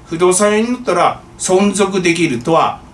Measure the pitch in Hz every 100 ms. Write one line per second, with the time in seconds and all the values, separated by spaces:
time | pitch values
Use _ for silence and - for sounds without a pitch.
0 | - 165 180 185 208 208 233 247 - 175
1 | 165 - - - - 185 202 190 196 190
2 | 175 170 165 120 120 160 117 - -